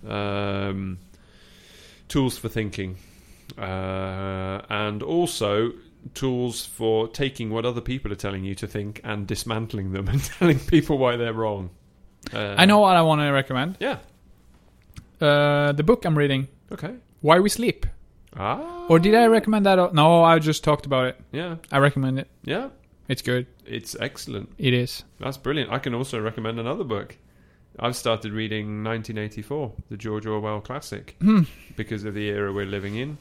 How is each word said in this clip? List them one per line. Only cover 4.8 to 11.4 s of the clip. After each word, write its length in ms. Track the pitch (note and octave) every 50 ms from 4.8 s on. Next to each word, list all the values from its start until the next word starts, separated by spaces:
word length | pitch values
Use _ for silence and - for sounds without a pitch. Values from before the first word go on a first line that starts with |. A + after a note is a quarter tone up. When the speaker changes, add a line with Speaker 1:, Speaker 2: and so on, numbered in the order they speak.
| G#2+ G#2+ G#2 G#2
Speaker 1:
also 720 | A#2 - D#3+ E3+ F3+ E3+ - - A2+ G#2 G2+ G#2 A#2 A#2+ - - - - _ _ - C3+ -
tools 500 | - C3+ C3 B2+ B2 B2 B2 A2+ - -
for 420 | - - - A2+ A2+ A2 A2 A2+ A2+
taking 420 | - - C#3 C3+ C3+ - A#2+ G#2+
what 140 | G#2+ A2+ A2+
other 140 | B2 A#2+ A#2
people 280 | A2 - B2+ B2+ - G#2+
are 60 | G2+
telling 260 | F#2+ - G2+ G2 F#2+
you 120 | F#2+ G2 G2
to 100 | F#2+ -
think 340 | G2+ - G#2 G2+ G#2 G#2 - -
and 220 | A2+ G#2+ G#2 G2+
dismantling 680 | F#2 A2+ - - A#2+ A2+ A2 A2+ G#2+ - G#2+ G2 F#2+
them 160 | F#2 F#2+ G2 G2
<laughs> 40 |
and 100 | A2 C#3 C#3
telling 340 | - - - F3+ F3 D3 C3
people 400 | - - E3+ D#3+ E3 - D#3 C3+
why 180 | C3 B2 A#2+
they're 160 | A#2+ A#2 A#2 A2+
wrong. 360 | A2